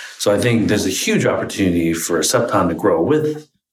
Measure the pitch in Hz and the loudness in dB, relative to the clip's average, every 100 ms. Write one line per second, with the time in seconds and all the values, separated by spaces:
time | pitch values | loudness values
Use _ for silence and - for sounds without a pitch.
0 | - - - 101 120 113 92 107 95 92 | -16 -4 0 2 2 2 2 0 0 -2
1 | - 196 127 - - - 95 85 82 82 | 0 0 0 -2 -4 0 0 2 0 -2
2 | - 82 76 - - 104 90 - - 165 | -2 -2 0 0 0 0 0 0 0 2
3 | 165 151 151 151 - _ _ | 2 2 0 -4 -12 _ _